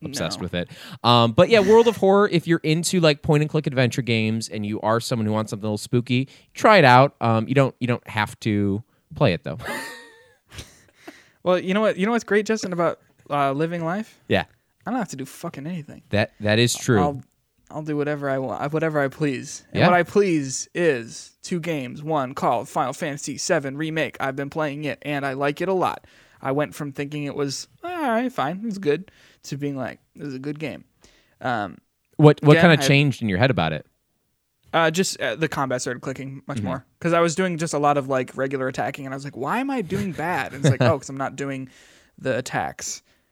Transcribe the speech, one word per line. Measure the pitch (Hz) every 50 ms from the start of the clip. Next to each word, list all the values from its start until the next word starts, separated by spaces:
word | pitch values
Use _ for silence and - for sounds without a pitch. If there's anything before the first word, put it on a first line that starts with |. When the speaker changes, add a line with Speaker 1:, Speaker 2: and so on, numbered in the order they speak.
| -
Speaker 1:
obsessed | - - - 82 82 - 87
Speaker 2:
No. | 90
Speaker 1:
with | 85 -
it. | 87 85 - - - - - 180 - -
Um, | 120 120 120 117 117
but | 110 - 180 -
yeah, | 226 214
World | 196 190 220 226 233 233
of | 202 -
Horror, | 202 190 196 202 208 -
if | - 165 - 165
you're | 165 165
into, | - 156 156 170 165 - - 185
like, | 165 156 147 - -
point | - 151 147
and | 151 147
click | - 151 139
adventure | 160 139 127 127 117 - - 117
games | 117 117 110 110 110 110 113 - -
and | 95 107 104
you | 104 107 101
are | - 107 113 117
someone | - - 131 113 110
who | 107 107
wants | 107 110 -
something | 120 101 104
a | 107
little | 107 104
spooky, | - - - 120 113 - 123 123 135 - - - _ _ -
try | - - 233 214 190
it | 147
out. | 127 123 127 139 143 - -
Um, | 120 117 113 113 110 -
you | 131
don't, | 139 135 123 - -
you | 120 120
don't | 120 - - -
have | - 110 104 - - -
to | - 117 104 101 101 101 98 104 - _ _ _ _ _ -
play | - 151 110 85
it | - -
though. | - - 120 -
<laughs> | - - - 906 906 - - 494 453 440 466 480 480 855 _ _ _ - - - - _ _ _ _ _ _ - - - - _ _ _ _ -
Speaker 2:
Well, | 175 185 180
you | - 185 185
know | 214
what, | 220 202 147 180
you | 190 220
know |
what's | 240 233 -
great, | - 202 214 208 208
Justin, | 220 214 - 196 180
about, | 170 170 160 - _ _ _ _ _ _ -
uh, | 143 143 143 139
living | 135 143 160 165 175 170 165
life? | 160 180 208 220 - - _ _ -
Speaker 1:
Yeah. | 110 95 - _ _ _ _ _ _ _ -
Speaker 2:
I | -
don't | 233 262
have | 202 -
to | -
do | 131 131
fucking | - - - - 170 - 139 135 160
anything. | 185 170 147 - - - _ -
Speaker 1:
That, | - 101 107 - _ -
that | 104 104 107 113
is | 120 120 -
true. | - - - 120 101
Speaker 2:
I'll, | 92 147 139 127 - _ _ _ _ _ _ _ _ -
I'll | - 151 156
do | 151 151
whatever | 147 143 147 147 143 143 139
I | 135 135
want, | 135 123 101 - - 143 151
whatever | 156 160 160 151 147
I | 139 135
please. | - - 156 143 131 120 127 147 - - _ _
And | - -
Speaker 1:
Yeah. | 139 180
Speaker 2:
what | 175
I | 175
please | 170 - - 208 208 190 165 151 139 131 127 - - - -
is | 165 175 160 139 120 113 113 - - - - _ _ -
two | - 190 175
games. | 151 170 160 147 127 123 127 139
One | 151 151 160 147 131 123 120
called | - 180 156 127 110 127 -
Final | - 165 147 123 143
Fantasy | - 180 151 139 143 - - 135 -
seven | - - 180 156 139 135 135 143
Remake. | 160 156 160 160 147 113 - -
I've | - 156 135
been | 143 139 143
playing | - 160 156 147 139 147 151
it, | 139 - - -
and | 151 147 143 135
I | 139 131
like | 135 143 143 147 -
it | 175 180
a | 190
lot. | 185 156 110 - - _ - _ _ _ _ _ -
I | - 135
went | 135 147 151 139 -
from | - 156 143
thinking | 135 - 143 143 151 147 147
it | 143 -
was, | - 143 139 135 - - _ _ _ -
"All | 349
right, | 359 339 302 254 226 226 254 247
fine, | 254 - 131 143 175 190 220
it's | 233 190 196
good," | 190 147 147 165 190 - _ _ _ _ _ _ -
to | - 156 135
being | 143 143 139 135
like, | 123 87 64 _ _ _ _
"This | - 143 147
is | 131
a | 131
good | 135 147 151 147
game." | 156 131 92 67 - _ _ _ _ - _ _ _ _ _ -
Um, | - 127 123 110 104 87 - - _ _ _ _ _ _ _ -
Speaker 1:
What, | 151 151 143 - -
what | 147 156 165
Speaker 2:
again, | 175 175
Speaker 1:
kinda | 160 139 139
Speaker 2:
I | 135
Speaker 1:
changed | 139 139 147 143 120 -
in | 120 107
your | 92 90
head | 123 135
about | 117 90 82 80 78
it? | 76 - _ _ _ _ _ _ _ _ _ _ _ _ _ _ _ _ - -
Speaker 2:
Uh, | 160 165 160
just, | 160 180 190 - - -
uh, | 120 131 110
the | 123 156 143
combat | - 151 139 131 127 123
started | - 143 120 139
clicking | - 139 131 135 131 135 135 139 - -
much | 139 123
Speaker 1:
Mm-hmm. | 104 131
Speaker 2:
more. | 131 135 - _ _ -
'Cause | - 170 170
I | 170
was | 170 170 147
doing | 185 190 180 175 151
just | 165 156 -
a | 147
lot | 147 147 143 143
of, | 131 135
like, | 135 131 127 127 -
regular | - 135 135 139 131 131 131
attacking, | 127 - 107 120 139 139 139
and | 135 135
I | 139
was | 139
like, | 143 127 113
"Why | 131 147 185 240
am | 269 277
I | 269 254
doing | 196 156 185 196 208 196
bad?" | 147 131 151 175 180 143 117 85 -
And | 139 139
it's | 147
like, | - -
Speaker 1:
<laughs> | -
Speaker 2:
"Oh, | - 156 135
'cause | - -
I'm | 135 135
not | 135 127 131 131
doing | 143 139 135 131 131 127 - - - _ _ _ _ _ _ -
the | - 131 120 120
attacks, | - - - 131 87 67 - - - - - - _ _ _ _ _ _